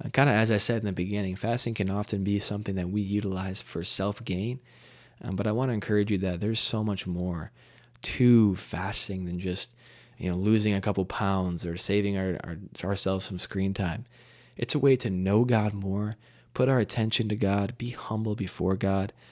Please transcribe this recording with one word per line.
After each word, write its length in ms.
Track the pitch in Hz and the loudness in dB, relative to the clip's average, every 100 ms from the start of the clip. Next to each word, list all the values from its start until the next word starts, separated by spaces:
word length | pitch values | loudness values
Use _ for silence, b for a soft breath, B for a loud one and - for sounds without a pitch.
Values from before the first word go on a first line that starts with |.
Uh, 80 | 110 | -2
kinda 180 | 135 143 | 2 4
as 200 | 107 113 | 4 4
I 60 | 104 | 2
said 200 | - 113 | 2 0
in 80 | 104 | -2
the 80 | |
beginning, 420 | 90 92 104 95 92 | -2 -2 -2 -2 -2
fasting 380 | 110 113 120 | -2 0 -2
can 160 | 110 95 | -2 -2
often 340 | 101 104 101 | -2 -2 -2
be 160 | 98 101 | 0 0
something 360 | - 101 104 95 | -2 -4 -4 -4
that 160 | 90 | -2
we 100 | 104 | -2
utilize 600 | 98 104 101 95 95 95 | 0 -2 0 -2 -4 -6
for 220 | - 85 | -6 -4
self-gain. 800 | 87 - 101 101 113 92 110 127 B B B B B B | -2 0 0 -2 -4 -2 -2 -6 B B B B B B
Um, 120 | - 95 | -6 -2
but 120 | 104 | 0
I 40 | |
wanna 220 | 110 131 | 0 0
encourage 380 | 110 - 104 104 | -2 2 2 4
you 80 | 98 | 0
that 200 | 95 87 | 0 -2
there's 200 | 104 113 | -2 0
so 240 | - 110 | 0 0
much 220 | 107 98 92 | -2 -2 -4
more 460 | 87 90 85 80 b b b b b | -2 -2 -4 -8 b b b b b
to 520 | - - 123 120 104 90 | -8 4 8 8 6 2
fasting 720 | - 82 95 - - 95 87 | -6 -6 -2 -2 -2 -4 -4
than 140 | 87 | -4
just, 340 | 95 90 - - B B B - | -2 -4 -4 -8 B B B -6
you 120 | 90 | -2
know, 60 | 90 | 0
losing 380 | 101 110 104 98 | 4 4 4 2
a 60 | |
couple 220 | 104 98 92 | 0 0 -2
pounds 600 | - 98 95 92 85 87 | 0 0 2 0 -2 -4
or 120 | 85 | -2
saving 380 | - 101 101 98 | 0 2 2 0
our, 240 | 95 87 | -2 -4
our, 140 | - 82 101 - | -6 -10 -10 -6
ourselves 420 | 92 101 95 95 - | -2 0 0 0 -4
some 140 | 92 | -6
screen 340 | - 98 95 | -6 -2 -2
time. 320 | 98 92 80 - B B B B - | 0 -2 -4 -10 B B B B -6
It's 200 | - 147 | -2 2
a 40 | |
way 160 | 139 131 | 4 4
to 120 | 110 | 2
know 360 | 92 95 104 123 | 0 2 4 4
God 280 | 113 107 | 2 2
more, 420 | 101 98 98 107 110 b b b | -2 -4 -2 -4 -6 b b b
put 160 | - 127 | 0 2
our 80 | 131 | 2
attention 500 | 104 - 110 - 110 | 2 0 0 0 0
to 60 | 107 | 0
God, 400 | 98 101 101 120 | 2 2 0 -4
be 120 | 120 | -8
humble 460 | - - 110 110 107 | -8 -4 -2 -2 -2
before 400 | 95 - 87 95 | -4 -2 0 2
God, 380 | 98 98 98 - b | 2 0 -2 -8 b